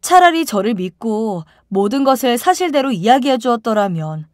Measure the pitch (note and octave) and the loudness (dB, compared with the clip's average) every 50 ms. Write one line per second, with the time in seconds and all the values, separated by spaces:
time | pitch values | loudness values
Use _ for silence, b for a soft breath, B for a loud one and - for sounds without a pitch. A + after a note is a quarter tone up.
0 | - - E4+ F4+ F4+ F4 E4+ E4 E4 - - G#3 F#3+ G#3+ A#3+ F#3 F3+ F#3 F3+ _ | -4 4 4 6 6 6 4 2 -4 -2 -2 -2 -2 -2 -2 -4 -6 -8 -10 _
1 | - A3+ G#3+ G#3 A3+ A3 G3+ F3 D#3 b b b b b G3 F#3+ G3 G#3 G#3+ C#4 | -6 -4 -4 -2 -4 -4 -6 -6 -10 b b b b b -2 0 0 0 0 0
2 | C#4 C4 C4 B3+ C4+ B3+ A#3+ B3 - F4+ F#4 - F#4 F4 C#4+ D4 C4 C4+ B3 F3+ | 2 2 2 2 2 0 -2 0 0 0 0 0 0 -2 0 0 0 0 -4 -2
3 | E3 A3 B3 C#4 B3 C#4+ C4+ B3 A3+ B3+ A#3+ A#3 _ A#3 A3 G#3 G3+ G3 F3+ E3 | 2 2 2 4 4 0 -2 0 0 -2 -2 -2 _ -2 0 0 0 -2 -2 -6
4 | D#3 D#3 D#3 D#3 D#3 _ | -6 -8 -10 -12 -14 _